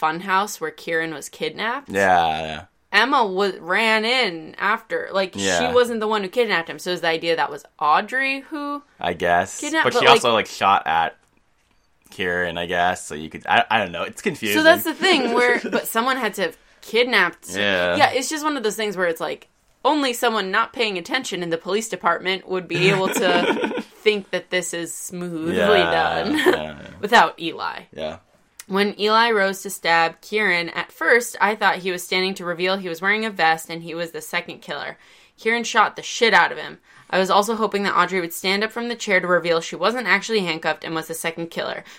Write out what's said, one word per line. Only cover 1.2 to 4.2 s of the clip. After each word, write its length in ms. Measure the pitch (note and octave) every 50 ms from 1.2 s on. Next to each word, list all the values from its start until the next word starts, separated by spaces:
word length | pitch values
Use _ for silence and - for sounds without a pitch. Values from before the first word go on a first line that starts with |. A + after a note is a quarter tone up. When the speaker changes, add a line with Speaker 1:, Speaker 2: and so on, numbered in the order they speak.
| - -
Speaker 1:
kidnapped. 640 | - - E3 D#3 D3+ D3+ E3+ - A#3+ C#4 C#4 -
Speaker 2:
Yeah, 500 | - F#2+ G2 F#2+ F#2 F2 E2 D#2+ D#2 D#2 D#2+
yeah. 220 | D#2 D#2 D2+ D#2 - _ _ _ - -
Speaker 1:
Emma 340 | G3+ A3 B3+ D4 C#4 A#3
wa-, 240 | G3+ F#3 F#3 G3+ G3+ F#3 -
ran 460 | D#3 E3 F#3 G3+ A3+ A3 A3 A3 G#3+
in 500 | A3+ B3+ C4